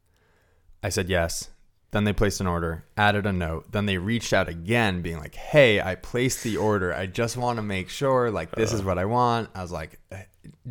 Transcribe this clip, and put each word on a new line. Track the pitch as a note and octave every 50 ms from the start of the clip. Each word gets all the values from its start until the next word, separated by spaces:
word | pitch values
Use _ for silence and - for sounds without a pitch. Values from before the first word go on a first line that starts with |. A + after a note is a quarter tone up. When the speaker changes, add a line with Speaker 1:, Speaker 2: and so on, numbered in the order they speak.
| _ _ _ _ _ _ _ _ _ _ _ _ _ - - -
Speaker 1:
I | - G2+
said, | - G2+ F#2+ F2
"Yes." | F2+ F2 E2+ D#2+ - - - - - _ _ _ _ _ _ _
Then | - G#2+ G#2
they | G#2
placed | G2 - A2 G2+ - -
an | G2
order, | F2+ F2 E2+ E2+ E2 D#2+ D2+ - _ _
added | - G#2 G#2 G#2 G#2 F#2+
a | G#2
note. | F#2+ F2 E2+ D#2+ D#2+ D#2+ - -
Then | - G#2 G#2
they | G#2 F#2+ F2+
reached | F2+ G#2 A#2 A2+ - -
out | A2+ G2 F#2 F2
again | E2+ E2+ E2 F#2+ A#2 A#2+ A2+ G2+ F#2 F2
being | E2 E2+ E2 D#2
like, | D2+ - -
"Hey, | - - - - D3+ C3+ A2+ G#2 F#2+
I | - F#2 F2+
placed | - - - - A#2+ B2+ B2+ - - -
the | A#2+ G2+
order. | D#2 G2+ G#2+ G#2 G2+ F#2 F2 D2
I | C#2 G2
just | F#2 F2+ A#2 A#2 A2+ -
wanna | B2 B2 B2 A#2 A#2
make | G#2+ G#2 G2 F#2+ F2+ -
sure, | - - C#3 C3+ C3 B2+ A#2+ A#2
like, | G2+ E2+ E2 -
this | - A2 A2 A2+
is | A2 G#2
Speaker 2:
Uh. | F#2+
Speaker 1:
what | F#2+ F2+ F2+
I | F#2
want." | G#2 A#2+ B2 B2 A#2+ A#2 A#2 G#2+ - -
I | F#2+
was | F2+ E2+
like, | F2 D#2+ D#2+ D2+ - - - - - F#2+ G2 - _ _ - - - _ - B2